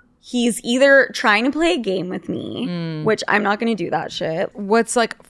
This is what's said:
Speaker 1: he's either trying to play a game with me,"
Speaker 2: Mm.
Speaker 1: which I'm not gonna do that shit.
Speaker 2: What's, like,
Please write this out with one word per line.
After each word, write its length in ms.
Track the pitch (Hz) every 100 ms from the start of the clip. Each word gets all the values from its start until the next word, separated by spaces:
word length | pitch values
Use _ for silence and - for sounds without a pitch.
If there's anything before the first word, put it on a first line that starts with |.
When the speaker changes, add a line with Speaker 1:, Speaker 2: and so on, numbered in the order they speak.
| _ _
Speaker 1:
he's 400 | - 240 240 -
either 480 | 233 254 277 269 -
trying 300 | - 240 208
to 60 | 254
play 220 | 302 339
a 60 | 330
game 320 | 202 185 180
with 180 | 190 -
me," 380 | - - - 185
Speaker 2:
Mm. 360 | 175 165 156
Speaker 1:
which 200 | 156 - -
I'm 140 | 208
not 160 | 202 208
gonna 140 | 226
do 140 | 196 170
that 240 | 160 -
shit. 420 | - 160 160 -
Speaker 2:
What's, 400 | - 196 226 226
like, 220 | 247 226 -